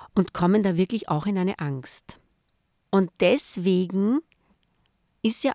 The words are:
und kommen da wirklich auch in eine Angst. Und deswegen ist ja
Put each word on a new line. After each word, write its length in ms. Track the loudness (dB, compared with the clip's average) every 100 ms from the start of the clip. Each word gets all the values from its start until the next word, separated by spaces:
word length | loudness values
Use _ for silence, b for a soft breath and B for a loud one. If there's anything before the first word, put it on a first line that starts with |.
| B 0
und 180 | 0
kommen 300 | 2 2 4
da 140 | 2 0
wirklich 320 | 0 -2 -4
auch 180 | -4 -2
in 100 | -2
eine 220 | -2 -2
Angst. 600 | -6 -6 -8 -14 -14 -20 _ _ _ _ _ _ _
Und 220 | 0 0 2
deswegen 1000 | 2 2 0 -4 0 2 2 0 0 0 -2 _ _ _ _ _ _ _ _ _
ist 220 | -4 -2
ja 80 | -2